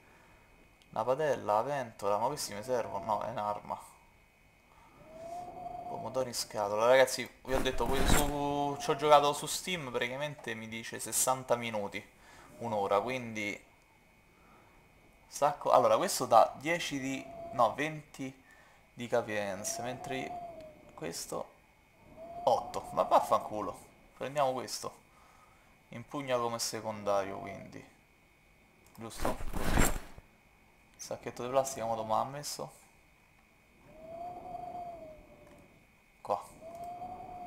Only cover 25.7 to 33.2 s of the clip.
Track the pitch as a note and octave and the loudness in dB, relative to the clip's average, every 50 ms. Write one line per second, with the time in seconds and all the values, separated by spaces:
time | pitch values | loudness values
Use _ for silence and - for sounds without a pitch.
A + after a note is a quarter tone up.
25.7 | - _ _ _ A2+ A#2 A#2+ - - D3 C#3 C3 B2+ A#2+ A#2+ A#2 A#2 A2+ - - | -20 _ _ _ -14 -14 -12 -10 -8 -6 -2 0 2 2 2 0 -2 -2 -4 -4
26.7 | - A2 G#2+ A2 G#2+ G#2 G2+ G2+ G2+ G2 F#2+ G2 G2+ G2+ G2 G2 G2 G2+ F#2+ - | -4 -4 -4 -4 -6 -2 0 2 2 2 2 0 -4 -8 -8 -10 -10 -12 -12 -14
27.7 | - G#2 - - - - _ _ _ _ _ _ _ _ _ _ _ _ - _ | -16 -16 -18 -18 -20 -20 _ _ _ _ _ _ _ _ _ _ _ _ -20 _
28.7 | _ _ _ - - - A2+ A2 - - - - - - - - - - - - | _ _ _ -20 -18 -16 -14 -12 -6 -2 -2 -2 0 -2 -2 -2 -2 0 2 4
29.7 | - - - - - - - - - - - - - _ _ _ _ _ _ _ | 6 6 6 6 4 0 -4 -10 -16 -18 -20 -20 -20 _ _ _ _ _ _ _
30.7 | _ _ _ _ - - - - A2+ - - B2 - - A#2+ B2 C3 C3+ C3 - | _ _ _ _ -20 -14 -12 -10 -10 -10 -10 -10 -8 -6 -4 0 2 2 2 2
31.7 | - A2 A2 A#2 A2+ A2 A2 A2 A2 A2 A#2 C3 C#3 D3 D3 - - - - D3 | -2 -4 -4 -2 -2 -2 -2 0 0 0 0 -2 -4 -8 -8 -8 -8 -8 -10 -12
32.7 | - - - - _ _ _ _ _ _ | -14 -18 -20 -20 _ _ _ _ _ _